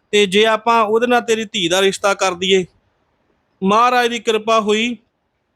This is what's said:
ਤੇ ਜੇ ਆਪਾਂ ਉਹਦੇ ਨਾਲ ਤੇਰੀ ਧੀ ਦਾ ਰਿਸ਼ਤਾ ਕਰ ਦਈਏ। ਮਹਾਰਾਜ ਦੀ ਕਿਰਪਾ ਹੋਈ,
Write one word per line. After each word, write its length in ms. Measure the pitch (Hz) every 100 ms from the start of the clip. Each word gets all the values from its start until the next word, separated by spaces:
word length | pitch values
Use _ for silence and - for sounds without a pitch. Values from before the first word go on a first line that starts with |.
| _
ਤੇ 140 | 208 202
ਜੇ 200 | 196 220
ਆਪਾਂ 380 | 220 226 233
ਉਹਦੇ 240 | 208 220 240
ਨਾਲ 140 | 240
ਤੇਰੀ 240 | 220 220 220
ਧੀ 220 | 220 165
ਦਾ 140 | 185
ਰਿਸ਼ਤਾ 320 | 196 185 202
ਕਰ 200 | 190 190
ਦਈਏ। 320 | 175 185 190 180 _ _ _ _ _ _ _ _ -
ਮਹਾਰਾਜ 440 | 190 214 247 247 240
ਦੀ 120 | 233
ਕਿਰਪਾ 400 | 226 220 214 226
ਹੋਈ, 380 | 208 214 240 233 _ _ _ _ _